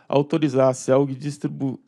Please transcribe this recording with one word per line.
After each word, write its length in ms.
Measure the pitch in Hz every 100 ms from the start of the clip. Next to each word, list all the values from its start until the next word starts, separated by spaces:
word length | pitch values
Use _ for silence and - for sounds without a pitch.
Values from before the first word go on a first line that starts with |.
| _
autorizar 580 | 139 143 165 147 127 131
a 60 |
Celg 400 | 131 - 131 139
Distribu-, 680 | 131 147 143 151 147 135 -